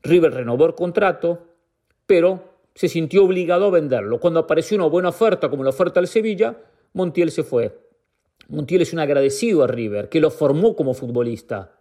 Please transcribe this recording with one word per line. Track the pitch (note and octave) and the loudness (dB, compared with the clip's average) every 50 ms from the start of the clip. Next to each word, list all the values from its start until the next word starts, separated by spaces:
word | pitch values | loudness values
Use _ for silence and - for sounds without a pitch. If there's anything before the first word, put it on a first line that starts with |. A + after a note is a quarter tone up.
River | - D3 E3+ F3+ E3 D3+ | 2 4 4 4 4 4
renovó | B2 B2+ B2 A#2 A#2+ C3 D#3 | 0 -2 -4 -4 2 2 2
el | E3+ E3 | 2 2
contrato, | - F3 F3 F3 G#3+ G#3 F#3+ E3+ - - E3+ F3 E3+ - _ _ _ _ _ _ _ _ _ _ _ _ | -2 -6 -2 0 0 0 0 0 0 -4 -4 -4 -4 -10 _ _ _ _ _ _ _ _ _ _ _ _
pero | - G3 E3+ E3 F#3 F#3+ F3+ - - _ _ _ _ _ | 2 4 4 4 2 0 -2 -10 -20 _ _ _ _ _
se | - - E3+ | -4 -4 -4
sintió | - E3 D#3+ C#3+ F3 G3 G3 | -2 -4 -6 0 4 4 4
obligado | F3+ F#3+ F3+ F3+ E3 F3 F3+ G3+ | 4 2 -2 0 0 0 2 2
a | G3+ | 2
venderlo. | F3+ E3+ D3+ C#3+ B2+ A#2 G2+ G#2 A#2+ A#2 | 2 2 0 0 -2 -2 -2 -4 -4 -2
Cuando | - F3 E3 E3 | -2 0 0 0
apareció | D#3+ D#3+ D#3+ D#3+ - - G#3 | 0 0 0 -2 0 -2 -2
una | G3+ F3 | 0 0
buena | D3+ D#3 F3 F3+ F3+ | 0 0 0 0 -2
oferta, | - - A3+ A3 - - - C3+ | 0 2 2 2 2 0 -2 -4
como | D3 C3+ | -4 -2
la | C3+ C3+ | -2 -2
oferta | C3 - F#3 F3 - F3+ | 0 0 -2 0 2 0
del | F3+ E3+ | -2 0
Sevilla, | - A3+ A3 A3 G#3 F3 A3+ A#3 - - - _ _ _ _ _ _ | -2 -2 -2 -2 -2 0 -2 -2 -2 -10 -20 _ _ _ _ _ _
Montiel | F#3 F#3 F3 D#3+ F3 E3+ D#3+ | -4 -4 -2 0 0 0 0
se | - - D#3 | 0 -4 -6
fue. | - - A#2+ A#2 G#2+ - - _ _ _ _ _ _ _ _ _ _ _ _ _ _ | -2 -2 -2 -2 -2 -6 -14 _ _ _ _ _ _ _ _ _ _ _ _ _ _
Montiel | D3 D3+ D3 B2 E3 F3+ | -8 -8 -6 0 0 0
es | E3 - | 0 0
un | E3+ E3 | -2 -4
agradecido | D3+ C#3 C#3+ C#3 C#3 C#3 C#3 - A#3 A#3 G3+ D#3 | -2 0 2 2 2 0 0 -2 -2 0 2 2
a | C3 | 2
River, | A#2+ A#2 A#2+ A2+ G#2+ G2+ G#2 G2+ - | 2 0 -4 -6 -6 -6 -6 -8 -2
que | - D#3+ | 0 0
lo | D#3 D3+ | 0 0
formó | D#3 - D3+ C#3 C#3 D#3 G3 A3+ G3 | 0 0 0 0 2 2 2 0 0
como | - D3 C3+ B2 | 0 -4 -4 -4
futbolista | - C3+ A#2+ A#2+ A#2+ A#2+ A#2 A#2 A2 _ _ A#2 G2 F#2+ - _ _ | -6 -8 -4 -4 -2 -2 -2 -6 -10 _ _ -10 -10 -10 -16 _ _